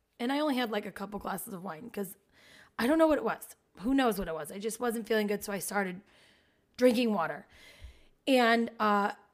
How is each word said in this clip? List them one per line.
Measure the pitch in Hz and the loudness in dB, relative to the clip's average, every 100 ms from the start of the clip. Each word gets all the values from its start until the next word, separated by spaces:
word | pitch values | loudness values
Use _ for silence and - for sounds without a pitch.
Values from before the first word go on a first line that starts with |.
| _ - | _ -8
And | 240 | -4
I | 277 | 0
only | 302 254 | 0 0
had, | 247 | 0
like, | 214 208 | -2 -6
a | |
couple | - 202 208 | -8 -10 -8
glasses | - 185 - | -6 -8 -8
of | 190 | -10
wine | 175 156 - | -12 -12 -10
'cause | - 190 - _ _ - - - - | -8 -8 -10 _ _ -20 -20 -14 -2
I | 233 | 2
don't | 320 | 4
know | 320 | 4
what | 285 | 4
it | |
was. | 233 165 - - _ - | 0 -4 -8 -20 _ -8
Who | 190 | 0
knows | 269 254 196 | 2 2 0
what | 175 | -4
it | |
was? | 160 151 | -6 -8
I | 196 | -8
just | 214 208 | -8 -4
wasn't | 240 233 208 | -2 -2 0
feeling | 220 214 | 0 2
good, | 208 | -2
so | 208 | -4
I | 196 | -6
started | - 202 190 180 - _ _ _ _ _ _ - | -4 -2 -2 -4 -14 _ _ _ _ _ _ 2
drinking | 254 233 240 | 4 4 2
water. | 202 156 147 - - - - - - - _ - | 0 -2 -6 -14 -20 -20 -20 -20 -20 -20 _ 2
And, | 262 240 233 233 - | 4 6 4 2 0
uh, | 214 208 202 - _ | 2 2 0 -4 _